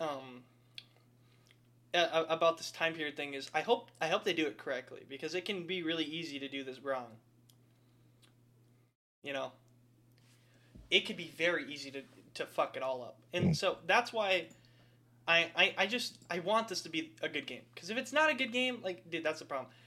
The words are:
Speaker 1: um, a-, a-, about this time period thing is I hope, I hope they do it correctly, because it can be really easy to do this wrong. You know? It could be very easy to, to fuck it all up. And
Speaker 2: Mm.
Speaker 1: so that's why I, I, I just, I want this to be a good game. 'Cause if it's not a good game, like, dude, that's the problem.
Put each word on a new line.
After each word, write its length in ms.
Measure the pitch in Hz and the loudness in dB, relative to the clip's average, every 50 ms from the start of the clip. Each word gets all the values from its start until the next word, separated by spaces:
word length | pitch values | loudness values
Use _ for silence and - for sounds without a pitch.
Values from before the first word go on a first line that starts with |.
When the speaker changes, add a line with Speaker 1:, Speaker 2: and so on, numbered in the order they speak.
Speaker 1:
um, 420 | 165 151 143 135 131 127 123 127 127 _ _ _ _ _ _ - - _ _ _ _ _ _ _ _ _ _ _ _ - _ _ _ _ _ _ _ _ - | -4 -4 -4 -6 -8 -12 -14 -16 -18 _ _ _ _ _ _ -18 -18 _ _ _ _ _ _ _ _ _ _ _ _ -20 _ _ _ _ _ _ _ _ 4
a-, 60 | 175 | 4
a-, 260 | 170 - 160 165 160 156 | 4 4 4 2 2 2
about 280 | 165 160 170 165 165 | 2 4 4 4 4
this 140 | 165 - - | 2 -2 -8
time 220 | - - 170 165 160 | -2 0 0 0 0
period 220 | 165 151 147 143 | -2 -4 -4 -4
thing 180 | - 143 143 139 | -6 -6 -6 -6
is 140 | 139 135 - - | -8 -6 -4 -2
I 80 | 156 | -2
hope, 300 | 147 220 254 - - - - - | 2 2 2 2 0 -4 -6 -4
I 60 | 165 | 0
hope 160 | 156 175 214 - | 2 2 2 2
they 100 | 196 170 | 2 2
do 140 | 160 156 | 2 0
it 100 | 143 - | 0 -2
correctly, 460 | - - 151 131 123 - - 131 - - | -4 -6 -4 -4 -4 -6 -8 -14 -16 -14
because 280 | - 139 135 160 156 165 | -14 -10 -8 -6 -4 -4
it 100 | 185 175 | -4 -2
can 220 | - 208 185 170 | -2 -4 -4 -4
be 160 | 170 190 180 165 | -4 -4 -2 0
really 220 | 160 170 160 156 | 0 0 0 -2
easy 340 | 143 156 165 160 151 143 135 | -2 -4 -6 -6 -6 -6 -6
to 100 | 139 135 | -6 -6
do 140 | 135 139 135 | -6 -6 -6
this 160 | 131 127 131 | -8 -10 -8
wrong. 260 | 139 139 135 131 123 113 110 113 _ _ _ _ _ - - _ _ _ _ _ _ _ _ _ _ _ _ _ - - _ _ _ _ _ _ _ _ _ _ _ _ _ _ _ _ _ _ - | -4 -4 -4 -4 -4 -8 -14 -20 _ _ _ _ _ -20 -20 _ _ _ _ _ _ _ _ _ _ _ _ _ -20 -20 _ _ _ _ _ _ _ _ _ _ _ _ _ _ _ _ _ _ -8
You 100 | 143 139 | -6 -4
know? 180 | 135 131 127 - - _ _ _ _ _ _ _ _ _ _ _ _ - - - - _ _ - - - - - - - - | -4 -4 -6 -8 -12 _ _ _ _ _ _ _ _ _ _ _ _ -20 -20 -20 -20 _ _ -20 -20 -20 -20 -20 -20 0 2
It 160 | 175 196 - | 4 4 4
could 120 | - 202 | 2 -4
be 140 | 170 170 147 143 | -8 -10 -10 -4
very 340 | - 165 175 175 156 139 120 | 0 2 2 2 0 -2 -6
easy 200 | 147 139 139 139 | -8 -10 -10 -10
to, 100 | 131 139 135 - - - - - - | -10 -10 -12 -12 -16 -20 -20 -12 -8
to 120 | - 151 | -8 -8
fuck 300 | - - - 147 135 - | -4 0 0 0 0 -2
it 60 | 135 131 | -4 -4
all 180 | 131 131 123 120 | -4 -4 -4 -6
up. 140 | 107 - - - _ - | -10 -14 -18 -12 _ -2
And 160 | 180 185 180 | 2 2 2
Speaker 2:
Mm. 40 | 156 | 2
Speaker 1:
so 220 | - 196 185 143 - - | 2 2 0 0 0 2
that's 260 | 165 190 226 240 - | 4 4 4 4 2
why 360 | 233 220 208 196 190 175 165 - - - - - - - - - _ _ _ _ _ _ _ | 0 0 2 4 4 2 2 -2 -10 -20 -20 -20 -20 -20 -20 -20 _ _ _ _ _ _ _
I, 240 | - 170 170 165 165 - | 4 6 6 4 4 4
I, 180 | 165 185 190 - | 4 4 4 4
I 80 | - 190 | 4 2
just, 300 | 202 233 240 - - - - - - | 2 2 0 -2 -4 -8 -10 -8 -6
I 80 | 175 180 | -4 -2
want 280 | 165 180 214 226 220 | 0 2 2 2 2
this 140 | 220 185 175 | 0 -2 -6
to 80 | - 165 | -6 -4
be 220 | 165 160 156 156 - - | -2 -4 -4 -4 -6 -6
a 80 | - 156 | -4 -4
good 160 | 156 147 135 | -2 -4 -6
game. 160 | 127 127 113 - - - | -6 -8 -12 -14 -16 -18
'Cause 140 | - 170 170 | -12 -10 -6
if 80 | 220 | -6
it's 140 | 254 254 - | -6 -4 0
not 180 | 262 302 311 311 | 4 4 4 4
a 40 | 302 | 4
good 180 | 240 262 226 | 2 0 0
game, 280 | 226 247 254 254 247 - 160 | 0 0 0 0 0 -2 -4
like, 260 | 190 180 175 - 170 | -6 -6 -6 -8 -6
dude, 140 | 170 165 156 | -4 -2 0
that's 160 | 151 156 - | -2 -2 -2
the 60 | 151 | -4
problem. 240 | - 147 131 123 - - - - | -6 -6 -6 -6 -8 -12 -20 -20